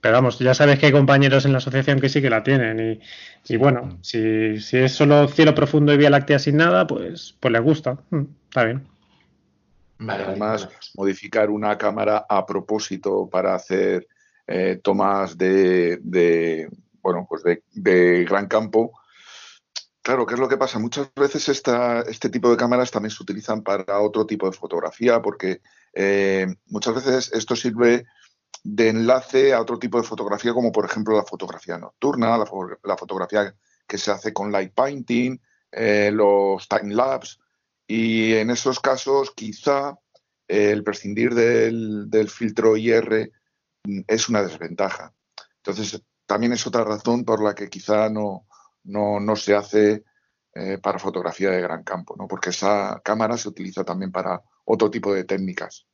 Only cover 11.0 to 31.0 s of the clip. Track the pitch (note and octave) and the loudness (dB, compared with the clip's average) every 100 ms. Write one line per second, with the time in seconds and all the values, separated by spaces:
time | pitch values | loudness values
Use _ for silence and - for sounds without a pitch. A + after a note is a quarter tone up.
11 | G2 F#2+ G#2 A2+ G#2+ G#2 G#2 G#2 G#2 G#2 | -4 -4 -4 0 0 0 -2 0 -2 0
12 | G#2 G#2+ - G2+ F#2+ G2 F2+ G#2+ - F#2+ | 0 0 0 0 0 -6 -4 -6 -4 -6
13 | G2+ G2 F#2 F#2 F#2+ F#2+ - F#2 F#2+ F2+ | -2 -2 -2 -2 0 -2 -2 -2 0 -2
14 | - _ _ _ - F#2 F#2 F#2 - G2 | -6 _ _ _ -8 -4 -2 -2 0 0
15 | G2 G2 F#2+ E2 F#2 F#2+ F#2 F2+ E2+ F2 | 2 0 -4 -2 2 4 4 4 2 -2
16 | - F2+ E2+ E2 E2 D#2+ D#2+ - _ _ | -2 2 4 2 0 -4 -8 -16 _ _
17 | F#2+ F2+ F2+ D#2+ E2+ E2+ _ - F#2+ F#2 | -4 -4 -4 -4 -2 -2 _ -4 2 4
18 | F2 F2 F2 G2 G2 A2 A2 A2 A#2 - | 4 4 2 -2 0 -2 0 -2 -2 -6
19 | _ _ - - - - _ - - _ | _ _ -20 -20 -20 -20 _ -18 -18 _
20 | - B2+ - A#2+ C3 G#2+ C3 A#2 A2+ C#3+ | -2 -2 -2 -2 -2 0 -2 -2 -6 -6
21 | C#3 - C#3+ D#3 - C3+ - A#2+ A#2+ A#2 | -8 0 0 0 -2 -2 0 0 0 -2
22 | A#2+ A2+ - B2 A#2+ A#2 A#2+ B2 B2 A2 | -4 -6 -4 0 2 2 2 2 0 -2
23 | G#2+ G#2+ G2 G2+ G#2+ A2 G#2 G2 F#2+ G2+ | -6 -10 -10 -10 -6 -6 -2 -4 -2 0
24 | G#2+ A2 A2 G#2 F#2+ F#2 - E2+ E2 - | 0 0 -2 -2 -4 -6 -6 -6 -6 -2
25 | A#2 A#2 F#2+ G2+ F#2 F2+ _ _ _ - | 2 2 0 -4 -6 -6 _ _ _ -2
26 | G2 G2 G2 F#2+ F#2 F#2 _ G#2 A#2+ A#2 | 0 2 2 0 -2 -6 _ -6 -4 -2
27 | C3 B2+ - A2+ A2 A#2+ A#2+ A2 A#2+ A#2+ | 0 0 0 -6 -4 -4 -4 2 2 2
28 | A#2+ _ _ _ _ - - G#2+ A2+ A2 | -2 _ _ _ _ -18 -10 0 2 2
29 | A2+ C3 - C3 C3+ B2 A2+ A#2 B2 A#2+ | 2 0 2 2 4 2 -2 -6 -2 -2
30 | A2+ A2 G2+ G2+ A#2+ A#2 A#2+ G#2 F#2+ - | -4 -6 -6 -4 -2 -2 0 0 -2 -4